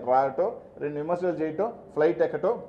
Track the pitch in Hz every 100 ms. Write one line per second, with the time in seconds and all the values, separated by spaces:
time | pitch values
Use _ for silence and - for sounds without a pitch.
0 | 123 131 135 131 180 - - - 147 147
1 | 156 175 180 156 156 156 220 - - 147
2 | 160 170 165 160 185 240